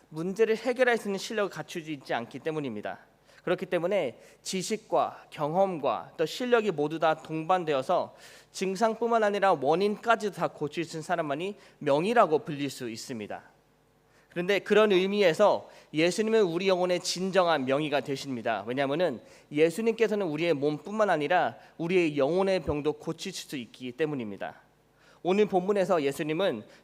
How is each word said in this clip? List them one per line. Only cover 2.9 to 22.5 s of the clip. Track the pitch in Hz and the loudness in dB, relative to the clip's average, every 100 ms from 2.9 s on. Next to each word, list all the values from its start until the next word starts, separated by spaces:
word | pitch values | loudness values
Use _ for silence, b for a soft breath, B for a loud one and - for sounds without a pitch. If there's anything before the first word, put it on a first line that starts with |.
| - - _ b b 160 | -10 -16 _ b b -4
그렇기 | 180 180 | -4 -2
때문에 | 175 175 202 135 - B B | -2 0 0 -2 -6 B B
지식과 | - 190 175 214 - 160 110 - - | -8 -6 -4 -6 -2 0 0 -4 -14
경험과 | - 151 175 196 165 131 98 - - | -6 -2 2 2 0 -2 -2 -4 -4
또 | 156 | -4
실력이 | - 247 233 214 | -4 2 2 2
모두 | 151 151 160 | 0 -2 0
다 | 165 160 | 0 0
동반되어서 | - 160 160 185 160 135 131 170 104 - B B B | -4 -6 0 0 2 0 0 0 -2 -10 B B B
증상뿐만 | - 190 190 226 220 233 226 | -6 -6 0 0 0 0 2
아니라 | 208 202 190 | 2 2 2
원인까지도 | 156 135 170 208 202 226 202 208 175 | 4 2 2 2 0 0 0 0 -4
다 | 156 | -4
고칠 | - 147 175 | -4 -6 -6
수 | 160 160 | -8 -8
있는 | |
사람만이 | 151 170 151 143 190 202 B B | -4 -2 -2 -4 -6 -10 B B
명의라고 | 147 143 190 240 180 151 | 0 2 4 4 4 4
불릴 | - 143 139 | 0 -6 -6
수 | - 120 | -6 -8
있습니다. | 110 - 117 101 92 - _ _ _ _ _ _ b b | -10 -10 -10 -8 -12 -16 _ _ _ _ _ _ b b
그런데 | 170 180 196 | -4 0 0
그런 | - 208 220 | 4 6 6
의미에서 | 180 190 208 185 156 202 107 - B B | 6 4 4 4 6 4 4 -2 B B
예수님은 | 151 175 180 220 220 | 0 2 2 2 2
우리 | 185 170 190 | 2 2 2
영혼의 | 180 180 175 | 2 2 0
진정한 | - 175 190 185 170 151 | -2 -4 0 2 4 2
명의가 | 127 139 151 143 | 2 0 0 -2
되십니다. | 139 135 139 120 117 104 107 | -2 -6 -6 -6 -2 -4 -2
왜냐하면은 | 131 135 151 175 113 - B B | -2 -2 0 0 -2 -12 B B
예수님께서는 | 147 165 165 226 226 214 208 180 | 2 2 2 -2 2 0 0 -2
우리의 | 151 170 143 | 0 0 0
몸뿐만 | 147 147 196 214 202 | 0 -2 -4 0 2
아니라 | 156 143 180 127 127 B B | 2 2 2 0 -4 B B
우리의 | 165 185 165 147 | 0 2 2 2
영혼의 | 135 180 196 | 2 2 2